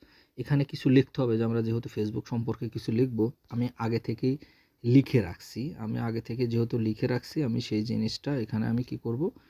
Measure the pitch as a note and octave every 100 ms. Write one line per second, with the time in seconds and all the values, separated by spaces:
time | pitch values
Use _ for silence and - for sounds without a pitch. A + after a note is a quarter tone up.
0 | - - _ - - C#3+ C#3 D3+ C#3+ C3
1 | C3+ - B2 A2+ A2+ A#2 A2+ A#2 - A2+
2 | G#2+ A2 - A#2+ A2+ A2 A#2 A2 - A2+
3 | C3 A2+ A2+ - - A#2+ B2 - A2+ A#2
4 | - A2+ C3 C#3 - _ _ _ A#2+ C3
5 | B2+ B2 F2 F#2+ - A2 D3 A2+ A2 A#2+
6 | A#2 A2+ A2+ A#2 A#2+ A#2 A#2 A#2+ A2 G#2+
7 | B2+ B2 - D#3+ C3 A#2+ - G#2+ A2+ A2
8 | A2 - C#3 C#3 A2 A2 A#2 A#2 B2 -
9 | A#2 A#2+ F#3+ -